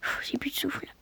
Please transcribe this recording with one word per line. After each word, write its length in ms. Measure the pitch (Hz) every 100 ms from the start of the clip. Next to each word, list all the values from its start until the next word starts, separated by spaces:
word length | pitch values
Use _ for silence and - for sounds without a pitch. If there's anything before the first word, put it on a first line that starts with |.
Pff, 180 | - -
j'ai 140 | - -
plus 140 | -
de 40 | -
souffle. 380 | - - - -